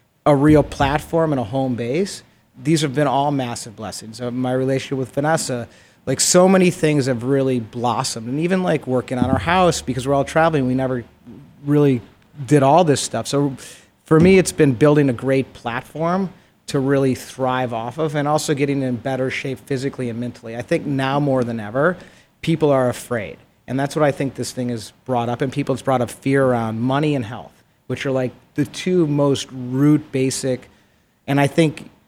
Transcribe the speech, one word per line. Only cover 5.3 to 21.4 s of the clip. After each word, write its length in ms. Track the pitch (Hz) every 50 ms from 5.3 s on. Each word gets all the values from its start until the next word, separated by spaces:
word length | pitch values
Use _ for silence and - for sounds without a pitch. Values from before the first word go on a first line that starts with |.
| 165 156 - - 135 120 117 - - - - _ _ _ _
like, 140 | - 135 -
so 280 | - - - 180 180 190
many 220 | 196 190 185 180
things 380 | 175 - - 156 151 147 127 131
have 160 | 131 117 117
really 360 | 127 139 135 135 131 131 123
blossomed. 680 | 113 104 - 120 117 123 113 110 135 - - 120 110 120
And 100 | 127 147
even, 220 | 160 175 190 185
like, 240 | 185 180 165 147 -
working 320 | - 127 127 117 - 131 123
on 140 | 123 127
our 80 | 135 131
house, 420 | - 165 175 190 185 175 156 -
because 260 | - - 123 131 120 135
we're 60 | 143
all 100 | 139 135
traveling, 440 | 135 - 160 160 170 160 147 131 127
we 80 | 127
never 280 | 131 131 127 131 123 113 - _ _ _ 120 113 92 143 - - - 147
really 360 | 143 147 147 147 143 131 120 - - - _ _ _ _ 147 139
did 160 | 113 147 147
all 220 | 135 135 147 170 185
this 180 | 156 139 123
stuff. 240 | - - - 117 110
So 300 | - - 139 143 143 131 - - - - - - _ _ _ _
for 160 | - 160 160
me, 180 | 165 185 190 185
it's 140 | 170 -
been 220 | - - 160 139 127
building 360 | 107 147 147 151 151 147 139
a 40 | 120
great 400 | 107 - 131 135 135 127 - -
platform 800 | - - 117 117 127 - - - 147 160 170 180 190 196 175 - - _ _ _ _ _ -
to 120 | - 143
really 360 | 131 135 139 139 135 135 127
thrive 580 | - - - - - 131 127 127 127 127 120 117
off 240 | 113 113 120 120 160
of 180 | 160 156 143
and 120 | 151 143 147
also 260 | 151 156 - - 156
getting 280 | 131 143 143 143 139
in 140 | 135 127 123
better 340 | 113 - 135 135 127 131 131
shape 300 | - - - 139 131 -
physically 500 | - - 143 127 131 139 127 - 131 120
and 100 | 113 117
mentally. 360 | 123 123 117 - - 113 113
I 60 | 120
think 240 | 123 - 170 160 -
now 340 | 147 143 135 135 135 135 143
more 240 | 147 143 131 131